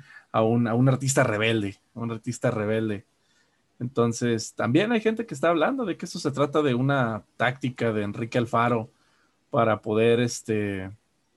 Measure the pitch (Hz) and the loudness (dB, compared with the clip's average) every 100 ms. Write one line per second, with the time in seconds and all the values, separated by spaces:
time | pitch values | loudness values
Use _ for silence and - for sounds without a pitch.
0 | - - _ 117 110 117 117 117 131 127 | -10 -20 _ 0 2 2 2 2 4 2
1 | 135 135 123 104 110 113 101 98 _ - | 0 2 2 2 0 0 -2 -8 _ -10
2 | 117 113 - 113 127 113 104 110 110 101 | -8 -8 -8 -4 -2 -2 -2 -2 -2 -6
3 | - _ _ _ _ _ _ _ 127 123 | -10 _ _ _ _ _ _ _ -8 0
4 | 117 117 120 113 - - 110 135 208 240 | 0 0 -2 -2 -4 -6 0 2 2 2
5 | 220 220 226 143 165 170 165 269 226 160 | 0 -2 -6 -2 0 2 2 0 -4 -6
6 | 185 180 156 135 143 151 147 120 135 139 | -8 -6 -4 0 0 2 2 2 2 2
7 | 120 110 - _ 120 131 131 123 117 107 | 0 -2 -10 _ -2 0 -6 -2 -2 0
8 | 104 104 117 123 120 120 120 120 110 _ | -2 -4 -4 -2 0 2 2 0 -2 _
9 | _ _ _ _ _ 135 113 104 110 107 | _ _ _ _ _ 0 2 2 0 2
10 | 113 117 120 - - 107 104 98 95 107 | 4 4 2 -4 -4 -4 -2 -6 -8 -14
11 | _ _ _ | _ _ _